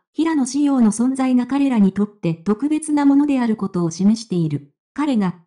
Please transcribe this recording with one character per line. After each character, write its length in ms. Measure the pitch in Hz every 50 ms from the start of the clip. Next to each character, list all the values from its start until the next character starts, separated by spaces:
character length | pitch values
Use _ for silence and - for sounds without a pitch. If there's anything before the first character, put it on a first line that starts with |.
| _ _ _
平 200 | - 311 330 320
野 80 | 285 254
紫 220 | 262 269 285 294
耀 160 | 277 277 254
の 100 | 233 208
存 240 | 202 - 240 262 262
在 220 | 262 262 262 254
が 100 | 247 240
彼 220 | 247 269 285 277 277
ら 100 | 247 220
に 140 | 196 190 -
と 120 | 202 208
っ 40 | 208
て 260 | - _ - 170 165
特 340 | 165 - 196 214 214 277 294
別 240 | 302 311 311 311 294
な 140 | 285 285
も 80 | 277 277
の 100 | 277 294
で 140 | 294 269 254
あ 80 | 240
る 80 | 226 220
こ 140 | 220 196 190
と 160 | - 180 170
を 80 | 165 170
示 280 | 180 185 202 226 226
し 60 | -
て 80 | - 185
い 140 | 175 165 151
る。 240 | 147 139 - - _ _ _ _ -
彼 220 | - 294 302 262
が、 200 | 214 196 175 - - _